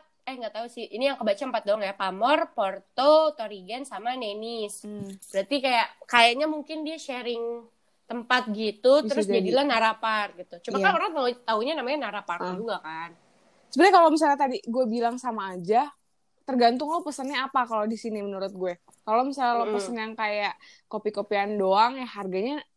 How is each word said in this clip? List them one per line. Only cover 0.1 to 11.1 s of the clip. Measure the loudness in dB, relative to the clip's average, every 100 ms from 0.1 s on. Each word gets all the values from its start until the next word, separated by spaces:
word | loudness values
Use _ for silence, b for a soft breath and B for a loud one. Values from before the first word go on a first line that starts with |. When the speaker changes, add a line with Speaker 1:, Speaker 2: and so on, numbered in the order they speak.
| _
Speaker 1:
eh, | -14
nggak | -10 -10
tahu | -8 -10
sih, | -10 -10
ini | -2 -2
yang | 0
kebaca | -2 -2
empat | -2 -2 0
doang | 0
ya, | -2
Pamor, | -4 -4 0 2 2 0
Porto, | -2 -4 -4 -8 0 6 6 6
Torigen, | 0 -8 -10 -10 -10
sama | -10 -8 -6
Nenis. | -6 -6 -6 -8 -8 -8 -10
Speaker 2:
Hmm. | -14 -12 -12 -14 -8
Speaker 1:
Berarti | -6 -2 -2
kayak, | 0 2 0 -4 0
kayaknya | 6 6 6 0
mungkin | -2 -6 -8
dia | -8 -8
sharing | -8 -8 -6 -6 -6 -8 -14 _ _ _ -12
tempat | -8 0 0 0
gitu, | -2 -4 2 6 6
Speaker 2:
Bisa | 4
Speaker 1:
terus | 0 2
Speaker 2:
jadi. | 2
Speaker 1:
jadilah | 2 2 4
Nara | 4 2
Park | 0 -2 -2 -2 -8
gitu. | -18 -14
Cuma | -6 2
Speaker 2:
Iya. | 4
Speaker 1:
kan | 4
orang | 2